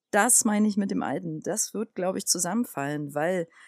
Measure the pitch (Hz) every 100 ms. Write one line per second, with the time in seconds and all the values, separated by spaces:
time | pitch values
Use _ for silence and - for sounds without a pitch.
0 | _ 208 240 - 220 208 214 202 196 190
1 | 90 151 175 156 - 208 - 196 220 -
2 | 180 190 - 170 175 220 240 143 139 147
3 | 147 147 165 185 165 -